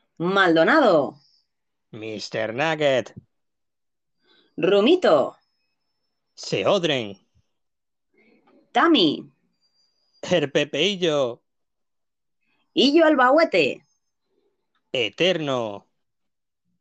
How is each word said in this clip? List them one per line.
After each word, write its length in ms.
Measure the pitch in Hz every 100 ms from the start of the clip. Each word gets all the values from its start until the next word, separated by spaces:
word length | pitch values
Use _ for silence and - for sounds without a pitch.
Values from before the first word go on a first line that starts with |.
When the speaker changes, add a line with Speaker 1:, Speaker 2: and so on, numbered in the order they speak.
| _ -
Speaker 1:
Maldonado. 1000 | 175 202 370 160 175 311 233 160 127 - _ _ _ _ _ _ _
Speaker 2:
Mister 600 | 113 110 107 - 113 110
Nugget. 600 | 120 160 156 143 127 - - - _ _ _ _ _ _ _ _ _ _ _ _ -
Speaker 1:
Rumito. 800 | 170 202 240 370 226 147 104 - _ _ _ _ _ _ _ _ _
Speaker 2:
Seodren. 840 | - - 110 110 196 165 135 104 98 _ _ _ _ _ _ _ _ _ _ _ _ _ _ _
Speaker 1:
Tami. 600 | 233 330 277 156 - - _ _ _ _ _ _ _ _ _
Speaker 2:
Herpepeillo. 1200 | - 175 139 156 143 143 190 190 170 147 123 - _ _ _ _ _ _ _ _ _ _ _ _ _
Speaker 1:
Illo 320 | - 262 330 311
Albahuete. 800 | 277 254 302 320 185 131 - _ _ _ _ _ _ _ _ _ _ _
Speaker 2:
Eterno. 920 | 131 104 - 175 170 147 127 110 101 _ _ _ _ _ _ _ _ _ _